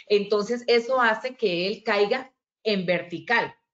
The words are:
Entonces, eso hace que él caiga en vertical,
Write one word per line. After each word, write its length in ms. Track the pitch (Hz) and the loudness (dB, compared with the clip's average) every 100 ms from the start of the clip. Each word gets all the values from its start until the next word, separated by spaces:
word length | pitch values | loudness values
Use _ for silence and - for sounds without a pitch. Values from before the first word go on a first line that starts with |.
| - | 0
Entonces, 580 | 202 196 214 202 240 240 | 2 2 0 0 -4 2
eso 340 | 240 233 262 | 2 2 2
hace 340 | 233 220 254 | 2 0 -4
que 320 | 254 208 170 185 | -2 -2 0 -2
él 160 | 208 | -4
caiga 500 | - 208 202 254 - _ _ _ | -2 2 2 0 -6 _ _ _
en 240 | 220 202 175 | -2 -2 0
vertical, 680 | 175 175 165 - 233 - - _ | -2 -4 -10 -2 -2 -2 -8 _